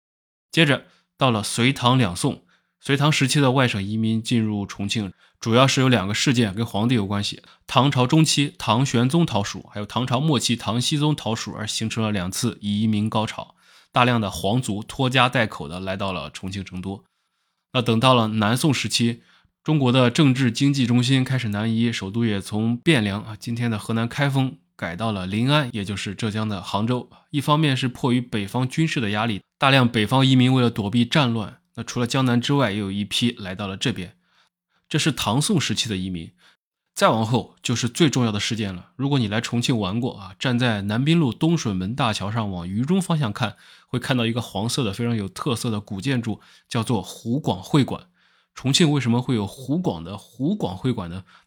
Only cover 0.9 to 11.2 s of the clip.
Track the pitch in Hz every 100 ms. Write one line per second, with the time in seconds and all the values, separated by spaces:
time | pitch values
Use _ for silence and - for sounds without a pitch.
0.9 | _ _ - 135 110 98 - 120 131 120
1.9 | 123 98 87 143 - _ _ _ _ -
2.9 | 139 147 147 135 151 135 135 123 101 98
3.9 | 110 110 110 113 120 110 104 98 - 101
4.9 | 113 98 - _ - 113 113 131 - 131
5.9 | 117 95 107 151 123 110 95 117 101 120
6.9 | 123 98 101 104 - - _ - 131 139
7.9 | 123 123 160 156 - 143 - - 110 139
8.9 | 120 127 170 165 131 - - - 104 104
9.9 | 117 120 123 160 127 - 117 - 117 127
10.9 | 151 151 143